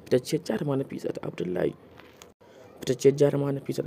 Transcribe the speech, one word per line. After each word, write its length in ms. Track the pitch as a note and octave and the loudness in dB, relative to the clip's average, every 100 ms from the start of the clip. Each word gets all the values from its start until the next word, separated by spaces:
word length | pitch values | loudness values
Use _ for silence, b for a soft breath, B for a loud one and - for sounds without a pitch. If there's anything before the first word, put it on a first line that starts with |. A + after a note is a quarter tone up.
fitacciyar 400 | - B2+ - D3+ | 0 0 2 -4
jaruma 320 | - A3 D3 | -2 -4 0
Nafisat 440 | C3+ C#3 - - - | -2 -2 -6 -6 -6
Abdullahi. 520 | - - F2 F2+ D2+ - - B B B B _ - B B - | -8 -6 -4 0 -2 -2 -20 B B B B _ -20 B B -14
Fitacciyar 400 | - B2 C#3 C#3 | -6 4 4 6
jaruma 320 | C#3+ C#3+ C#3+ | 4 4 -2
Nafisat 320 | C#3 - C3+ | -4 -6 -4